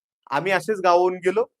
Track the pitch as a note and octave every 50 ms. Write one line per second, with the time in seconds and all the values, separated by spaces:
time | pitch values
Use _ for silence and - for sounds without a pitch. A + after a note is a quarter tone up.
0 | _ _ _ _ _ - C3 D3 D#3+ F#3+ F#3+ F3 D#3+ - A3 F#3+ F#3 F3+ F3 F3
1 | F3+ F#3 F#3 F3+ E3+ F#3 F#3 A3 B3+ - _ _